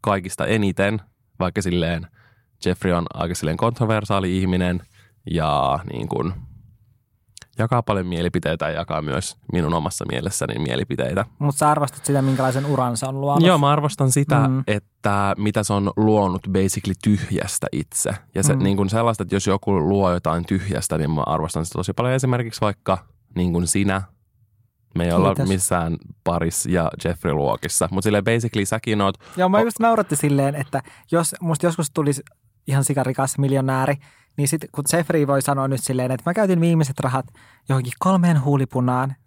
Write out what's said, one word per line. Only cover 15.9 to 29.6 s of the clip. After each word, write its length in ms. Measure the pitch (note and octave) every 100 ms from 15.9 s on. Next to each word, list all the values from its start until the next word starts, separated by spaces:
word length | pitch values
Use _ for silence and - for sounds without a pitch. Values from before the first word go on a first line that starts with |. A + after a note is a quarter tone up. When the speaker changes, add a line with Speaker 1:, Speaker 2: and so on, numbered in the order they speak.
| -
Speaker 1:
luonut 440 | G#2+ G#2+ G2 F2+ -
basically 440 | F#2+ F#2+ - F#2+ F#2
tyhjästä 640 | G#2+ G2+ - G2 F#2 - -
itse. 400 | - - - - - - -
Ja 80 |
se, 100 | A#2+ C#3
Speaker 2:
Mm. 80 |
Speaker 1:
niin 140 | G2 G2
kuin 120 | G2
sellaista, 340 | A2 A#2 A2
että 120 | F#2 G2
jos 120 | G2+
joku 320 | G2 - G2
luo 320 | D#2 G2+ F#2+
jotain 340 | F2 D#2+ E2 E2
tyhjästä, 520 | F#2+ G2 C#2 - D#2+
niin 140 | D2+
mä 100 | D#2 -
arvostan 400 | D#2 D#2 D#2 E2
sitä 140 | -
tosi 140 | F#2
paljon. 200 | F#2+ B2 C3
Esimerkiksi 460 | B2+ B2 A#2 -
vaikka 360 | G#2+ G2 - F#2+ - _ _ F2
niin 180 | F2+
kuin 140 | E2+ F2
sinä. 340 | - G2+ F#2+ F#2+ _ _ _ _ _ _ _ _ E2
Me 100 | E2+
ei 60 |
olla 180 | E2+ F#2+ F#2+
Speaker 2:
Kiitos. 140 | F#2+
Speaker 1:
missään 480 | F#2+ - F2 E2 D#2+ - -
Paris 420 | - E2+ E2 - -
ja 260 | F2 D#2+ - -
Jeffrey 280 | - -
luokissa. 560 | D2 C#2 A1 D#2 - -
Mut 120 | F#2+
silleen 200 | G#2+ G#2
basically 420 | G2 A#2 A2+ G#2+ G2
säkin 360 | A2 - G#2
oot 140 | G2 - - -
Speaker 2:
Joo, 120 | F#3
mä 80 |
Speaker 1:
o- 60 | G3+